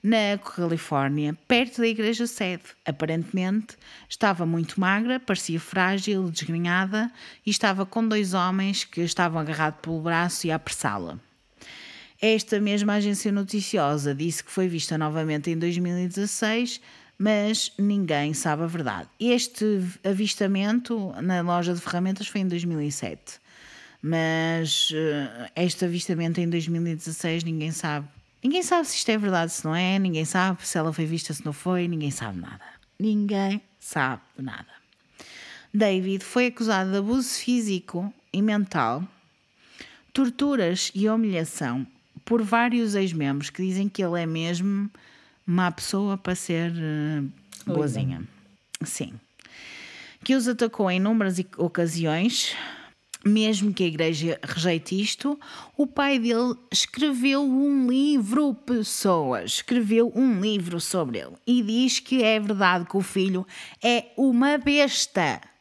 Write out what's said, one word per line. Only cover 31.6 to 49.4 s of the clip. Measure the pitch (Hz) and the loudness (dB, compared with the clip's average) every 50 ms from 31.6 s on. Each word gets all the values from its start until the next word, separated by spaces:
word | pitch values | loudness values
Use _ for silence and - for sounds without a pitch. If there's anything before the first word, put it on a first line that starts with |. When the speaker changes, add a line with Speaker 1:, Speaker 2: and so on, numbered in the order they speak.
| - 185 185 180 175 | -2 -2 0 0 0
Speaker 1:
ninguém | 175 170 156 147 143 | -2 -2 -2 -2 -4
sabe | 131 - 120 107 95 90 | -4 -4 -8 -8 -8 -8
nada. | 85 - - 98 - - - - _ _ _ _ | -10 -12 -16 -18 -20 -20 -20 -20 _ _ _ _
Ninguém | 208 220 208 208 208 202 214 196 196 196 196 208 _ _ _ _ | 0 2 2 2 2 0 0 0 0 0 -2 -4 _ _ _ _
sabe | - - - 156 135 131 123 - _ _ _ | -14 -6 -2 0 0 0 -2 -6 _ _ _
nada. | - 135 127 - - - - - - _ _ _ _ _ _ _ - - - - - - - - - - _ - | -10 -10 -8 -8 -12 -16 -18 -20 -20 _ _ _ _ _ _ _ -20 -20 -20 -20 -20 -18 -18 -20 -20 -16 _ 0
David | 208 220 202 190 185 185 190 196 190 - | 2 4 4 4 2 0 0 -2 -4 -4
foi | - - 247 247 | -2 0 2 2
acusado | 247 240 240 233 220 208 190 190 190 | 2 0 -2 0 2 2 2 2 0
de | 190 | 0
abuso | 196 196 214 247 269 247 254 - - | 0 0 0 0 0 0 -2 -6 -4
físico | - 247 247 240 220 208 196 180 - - - 175 185 202 - _ _ _ | -2 0 0 0 2 0 -2 -4 -4 -6 -6 -6 -6 -6 -8 _ _ _
e | - 190 | -2 0
mental, | 208 214 208 208 202 190 - 160 123 113 123 147 185 - _ _ _ _ _ _ _ _ _ _ _ _ - - - - - - _ _ _ | 2 2 2 0 0 0 0 0 2 2 0 -2 -6 -10 _ _ _ _ _ _ _ _ _ _ _ _ -20 -20 -20 -20 -20 -20 _ _ _
torturas | - 269 240 247 - 285 285 285 240 185 170 180 180 - - - | 2 2 2 2 0 2 2 4 4 4 2 2 0 -2 -4 -2
e | 196 208 214 | 0 2 2
humilhação | 220 226 226 208 185 165 156 143 - - 151 123 120 131 127 - _ _ _ _ _ - _ | 4 4 2 2 2 0 -2 -2 -4 -4 -4 -2 -2 -2 -4 -6 _ _ _ _ _ -20 _
por | - 233 233 220 | 0 2 2 2
vários | 196 226 233 240 247 240 240 226 214 202 | 4 4 4 4 4 2 2 0 2 2
ex-membros | 202 190 185 165 160 147 139 139 143 147 - | 2 0 0 0 0 0 0 0 -2 -4 -6
que | - - 185 | -6 -4 -2
dizem | 190 185 190 196 208 | 0 0 0 0 -2
que | 190 - 190 | 0 -2 -2
ele | 170 170 175 | 0 0 0
é | 165 | -2
mesmo | 160 160 160 165 170 175 170 185 202 196 196 202 208 _ - - - - - - _ _ _ _ | -2 -2 -2 -2 -2 -2 0 0 0 0 0 -2 -4 _ -14 -20 -20 -20 -20 -20 _ _ _ _
má | - 170 180 180 175 | 0 2 4 4 2
pessoa | 165 - - - - 196 202 202 196 | 0 -2 -6 -2 -2 0 0 0 -2
para | 196 _ 185 180 | -2 _ -4 -4
ser, | - - - 170 165 170 170 | -4 -2 -2 -2 0 0 -2
eh, | 170 170 160 156 151 151 147 151 156 147 | -2 -4 -4 -2 -2 -2 -2 -2 -2 -2
Speaker 2:
Linda. | 139 135 - - _ _ - - - | -4 -4 -8 -14 _ _ -20 -10 -6
Speaker 1:
boazinha. | - 175 165 151 143 113 104 - - 85 82 92 - - - _ - _ _ _ _ - - 165 | -2 0 0 0 0 -2 -2 -2 -4 -4 -6 -10 -14 -16 -20 _ -20 _ _ _ _ -12 -10 -8
Sim. | - - - 233 - - 110 _ _ _ - | -8 -6 -8 -8 -10 -10 -18 _ _ _ -20